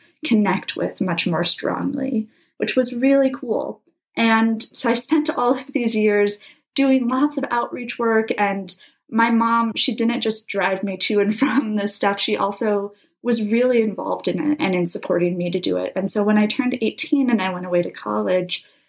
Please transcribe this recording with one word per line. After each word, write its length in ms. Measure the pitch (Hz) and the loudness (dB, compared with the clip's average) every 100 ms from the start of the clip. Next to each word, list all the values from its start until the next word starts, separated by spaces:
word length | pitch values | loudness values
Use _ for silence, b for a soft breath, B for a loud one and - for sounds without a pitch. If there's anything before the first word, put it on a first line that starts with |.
| b b | b b
connect 500 | - 220 196 180 - | 0 2 2 0 -4
with 260 | - 180 - | -4 -6 -2
much 260 | 185 170 180 | -2 0 0
more 180 | 160 | 0
strongly, 840 | 175 - - - 175 - - 220 214 b b b | 0 0 -2 -2 -4 -4 -2 -2 -4 b b b
which 200 | - 254 | 0 2
was 180 | 247 | 0
really 360 | 240 269 277 269 | 0 2 4 2
cool. 500 | 262 240 214 - 214 _ _ _ - | -2 -4 -4 -4 -10 _ _ _ 0
And 460 | 226 226 226 220 - | 4 4 2 0 -2
so 160 | - 240 | -2 0
I 40 | |
spent 360 | 233 - 302 302 | 2 4 2 2
all 220 | - 240 | 0 0
of 140 | 269 - | 0 -2
these 260 | 254 233 | -2 0
years 460 | 220 214 208 202 202 B B _ | 2 2 4 2 -2 B B _
doing 340 | - 269 262 240 | 0 4 4 2
lots 280 | 262 294 285 | 0 2 0
of 80 | 254 | -2
outreach 480 | 240 240 247 240 - | -4 -4 -6 -10 -2
work. 320 | 226 220 220 214 | 0 2 0 0
And 360 | 202 196 180 - B B _ | 0 -2 -6 -10 B B _
my 200 | 226 233 | 0 2
mom, 420 | 233 226 233 226 - | 4 4 2 0 0
she 180 | - | -2
didn't 260 | 214 233 233 | 0 0 0
just 280 | 220 214 - | 0 -2 -2
drive 340 | 196 190 190 | -2 0 0
me 140 | 196 185 | -4 -4
to 220 | - 208 | 0 2
and 160 | 202 208 | 2 2
<laughs> 0 | |
from 380 | 277 226 220 214 | 2 2 0 -2
this 180 | 208 | 0
stuff. 240 | - 202 202 | 2 2 0
She 160 | - 214 | -2 0
also 560 | 196 208 220 202 202 b b b | 0 2 2 0 -4 b b b
was 240 | 233 233 208 | 0 0 2
really 360 | 233 254 240 | 2 4 4
involved 460 | 214 180 190 185 185 | 2 -2 -6 -4 -4
in 240 | 175 151 | -2 -2
it 40 | 151 | 0
and 140 | 190 | 0
in 120 | 180 175 | 0 0
supporting 500 | 190 - 175 175 180 | -2 -2 0 0 -2
me 140 | 175 | -4
to 100 | 180 | -4
do 160 | 185 180 | -2 -2
it. 160 | - | -4
And 160 | - 202 | -2 -2
so 120 | 214 | 0
when 160 | 208 214 | 2 2
I 80 | 214 | 0
turned 320 | - 247 247 | -2 -4 -2
eighteen 480 | 214 - - 285 254 | -4 -4 -2 0 2
and 140 | 220 | 0
I 100 | 185 | -2
went 140 | 180 180 | -6 -2
away 160 | 175 | -2
to 80 | 175 | -2
college, 760 | - 214 214 208 185 180 - b b | -6 -6 -4 0 0 -2 -8 b b